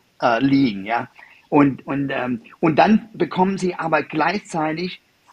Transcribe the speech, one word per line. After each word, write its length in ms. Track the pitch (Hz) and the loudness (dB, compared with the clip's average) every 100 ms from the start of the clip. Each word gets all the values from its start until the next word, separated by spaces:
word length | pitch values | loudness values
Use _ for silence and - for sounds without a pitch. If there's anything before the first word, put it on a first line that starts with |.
| _ - | _ -2
äh, 200 | 131 117 | 0 2
liegen, 440 | 139 139 131 98 101 | 2 4 2 -2 -4
ja. 220 | 120 123 _ - _ - | -4 -6 _ -20 _ 0
Und, 360 | 147 143 123 - | 4 4 0 -6
und, 240 | 139 139 | -6 -4
ähm, 300 | 131 123 120 - - | -4 -4 -6 -8 -2
und 160 | 156 147 | 0 4
dann 320 | 175 220 - | 4 4 0
bekommen 460 | 143 160 175 190 190 | -6 -4 0 -2 -2
sie 160 | 185 | -4
aber 280 | 170 160 156 | -4 -2 -2
gleichzeitig 960 | 151 156 160 202 - 165 156 160 180 - _ _ _ | -2 -2 -2 -2 -6 -6 -4 -4 -8 -12 _ _ _